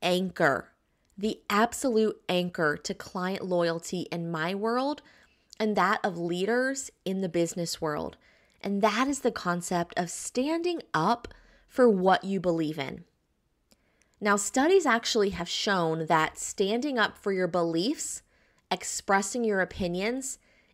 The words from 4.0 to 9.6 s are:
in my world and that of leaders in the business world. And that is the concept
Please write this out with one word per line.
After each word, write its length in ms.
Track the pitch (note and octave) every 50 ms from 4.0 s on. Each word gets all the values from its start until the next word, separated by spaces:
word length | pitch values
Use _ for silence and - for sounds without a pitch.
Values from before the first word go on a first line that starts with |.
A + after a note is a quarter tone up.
| - -
in 180 | F3 E3+ E3+ E3+
my 240 | E3+ D#3 D#3+ F3 G3
world 480 | G3 G#3+ A3+ A#3+ B3+ C4+ - - - - - _ _ _ _ _ _ _ _ - -
and 160 | A3 G#3+ G#3
that 240 | G3 F3 F#3+ A3 - -
of 120 | G#3 E3+
leaders 760 | E3+ E3+ E3+ F3+ F3+ F#3+ G#3+ A#3+ B3 B3+ C4+ C4+ C4+ - - _ _ -
in 160 | F#3+ F#3+ F#3+
the 80 | F#3+ F3
business 520 | D#3+ E3+ E3+ E3 - F3 E3+ E3+ - -
world. 360 | E3 D3+ D3+ D#3 - - - _ _ _ _ _ _ _ _ _
And 220 | - G3 G3+ G3+ A3
that 240 | G#3 G3+ A3+ C4
is 140 | F#3+ F3+ -
the 100 | - A#3
concept 640 | A3+ - - F3 F3 F3